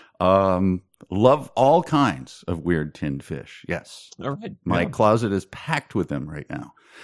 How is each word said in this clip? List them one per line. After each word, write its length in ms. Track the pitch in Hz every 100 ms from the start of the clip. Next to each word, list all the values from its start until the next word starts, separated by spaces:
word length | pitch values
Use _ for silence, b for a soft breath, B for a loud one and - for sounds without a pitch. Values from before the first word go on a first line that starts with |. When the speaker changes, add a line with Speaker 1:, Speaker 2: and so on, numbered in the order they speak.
| B -
Speaker 1:
Um, 640 | 92 98 95 90 95 92 _ _ -
love 400 | 95 123 143 - -
all 280 | 135 170
kinds 600 | - 151 127 67 65 - -
of 120 | 85
weird 320 | 78 82 76 -
tinned 280 | 73 69
fish. 400 | - 76 - - -
Yes. 420 | 85 - - - -
Speaker 2:
All 80 | 135
right. 240 | 170 226 - 87
Speaker 1:
My 160 | 87
Speaker 2:
Yeah. 80 | 85
Speaker 1:
closet 420 | - 107 113 113
is 140 | 98 -
packed 480 | - - 156 - 107
with 140 | 82
them 180 | 71 76
right 200 | 76 -
now. 240 | 69 - _ B B